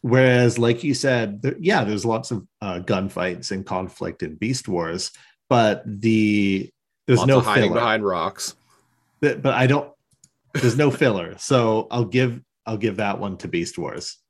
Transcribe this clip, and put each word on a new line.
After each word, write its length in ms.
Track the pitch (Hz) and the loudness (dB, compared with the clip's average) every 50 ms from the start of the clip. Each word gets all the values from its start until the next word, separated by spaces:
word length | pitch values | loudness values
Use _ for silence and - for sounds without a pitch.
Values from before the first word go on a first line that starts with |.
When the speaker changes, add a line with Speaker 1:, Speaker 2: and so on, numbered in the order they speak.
| - | 0
Speaker 1:
Whereas, 560 | 120 117 131 131 127 127 123 123 120 117 - | 2 4 6 6 6 6 6 4 4 2 2
like 260 | 117 117 120 120 - | 2 2 0 0 0
you 100 | 147 135 | -2 -2
said, 480 | - - 139 127 120 113 101 101 104 - | 0 0 0 0 0 -2 -4 -6 -4 -4
there, 140 | 135 147 - | -6 -4 -2
yeah, 240 | 160 180 214 180 113 | -2 0 0 2 0
there's 220 | 101 107 101 92 | 0 -2 -2 -2
lots 260 | 117 110 113 120 - | -2 -2 -2 -4 -6
of, 160 | 120 101 - _ _ _ | -8 -10 -10 _ _ _
uh, 200 | 104 101 90 87 | -8 -8 -8 -8
gunfights 680 | 90 - 110 92 95 95 - - 87 92 90 87 - - | -4 -2 -2 -2 -2 -4 -6 -4 -4 -4 -6 -8 -8 -8
and 160 | 101 95 95 | -8 -8 -8
conflict 560 | - 101 92 92 90 - - 92 87 - _ - | -6 -6 -8 -8 -8 -10 -10 -10 -10 -8 _ -10
in 140 | 78 78 | -10 -8
Beast 320 | 80 104 113 135 127 - - | -6 -4 -4 -4 -6 -6 -4
Wars, 420 | 95 87 82 82 82 92 - - _ - - _ _ _ _ _ | -4 -4 -4 -4 -6 -6 -8 -10 _ -16 -20 _ _ _ _ _
but 340 | 131 120 113 107 104 85 - | 4 4 4 4 2 0 -4
the, 840 | 113 104 98 104 113 110 110 107 104 104 104 101 98 98 95 - - _ _ _ _ _ _ _ | -12 -10 -2 0 2 4 4 4 4 2 2 2 2 0 -2 -4 -6 _ _ _ _ _ _ _
there's 120 | - 127 113 | 2 2 4
Speaker 2:
Lots 80 | - 131 | 6 6
Speaker 1:
no 100 | 135 127 | 4 4
Speaker 2:
of 60 | - | 4
hiding 240 | 113 104 113 117 98 | 4 2 2 2 2
Speaker 1:
filler. 100 | 87 117 | 0 0
Speaker 2:
behind 240 | 120 117 110 110 104 | 0 0 0 0 0
rocks. 500 | 98 92 85 80 95 - - - - - _ _ _ _ _ _ _ _ _ _ _ _ _ | -2 -2 0 -2 -4 -6 -8 -12 -12 -12 _ _ _ _ _ _ _ _ _ _ _ _ _
Speaker 1:
But, 220 | - 147 123 - 135 | -2 0 0 0 0
but 120 | 135 127 | 0 2
I 120 | 123 131 | 4 4
don't, 240 | 127 139 147 143 - - _ _ _ _ _ _ _ _ _ _ _ _ | 4 4 2 0 -4 -14 _ _ _ _ _ _ _ _ _ _ _ _
there's 220 | 151 - 123 110 | 0 2 2 4
no 140 | 131 147 143 | 4 2 2
filler. 460 | 113 - 156 127 107 95 85 82 95 - | 2 2 2 2 2 0 -6 -8 -12 -12
So 500 | - - 143 127 117 113 110 110 110 - | -2 2 2 2 4 4 2 0 -2 -2
I'll 140 | - 123 120 | -2 -4 -4
give, 360 | 98 123 127 131 127 117 123 - _ _ _ _ | 0 2 0 0 0 -2 -8 -16 _ _ _ _
I'll 120 | 110 110 | -8 -8
give 220 | 104 107 110 101 95 | -4 -4 -4 -2 -2
that 200 | 107 101 98 - | -4 -4 -4 -6
one 200 | 101 101 95 87 | -6 -8 -8 -10
to 100 | - 87 | -10 -6
Beast 280 | 85 85 85 - - - | -6 -4 -6 -6 -8 -8
Wars. 400 | 85 69 - 80 - - - _ _ _ | -10 -8 -10 -10 -12 -14 -16 _ _ _